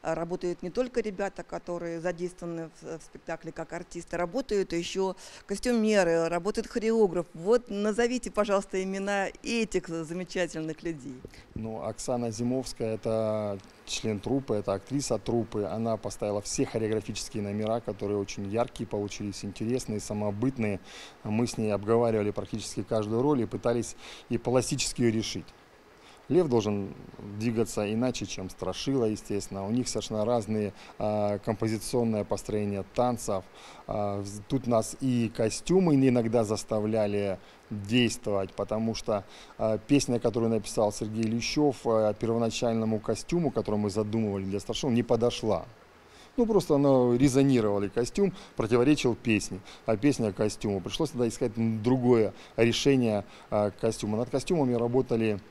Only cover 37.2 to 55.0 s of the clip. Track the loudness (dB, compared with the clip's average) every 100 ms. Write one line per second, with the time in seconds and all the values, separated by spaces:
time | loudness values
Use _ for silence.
37.2 | -2 -4 -10 -20 -12 -10 0 2 2 0
38.2 | -2 -2 -2 -6 -4 -2 -2 -4 -2 -2
39.2 | -4 -18 -20 -4 0 0 4 2 4 0
40.2 | 0 2 2 0 -2 0 0 0 -6 -2
41.2 | -2 -2 -2 2 2 2 2 4 4 2
42.2 | 0 2 0 0 0 0 0 -2 -2 -4
43.2 | -2 0 2 0 0 0 0 0 0 0
44.2 | 0 -2 -4 -6 -4 -4 2 2 2 2
45.2 | 2 0 0 -2 -4 -18 -20 -20 -20 -20
46.2 | -10 0 4 4 4 4 6 6 6 6
47.2 | 6 6 6 6 4 2 0 0 0 2
48.2 | 0 0 -16 -4 2 4 6 4 2 0
49.2 | 2 2 2 -10 -12 -12 -2 2 2 2
50.2 | 0 0 -2 0 -2 -2 -4 -4 -4 0
51.2 | -2 0 -4 0 0 2 2 4 6 6
52.2 | 6 0 -10 2 2 4 4 4 4 0
53.2 | -4 -16 -4 0 0 0 -2 -2 -2 -2
54.2 | -2 -4 0 2 2 2 2 0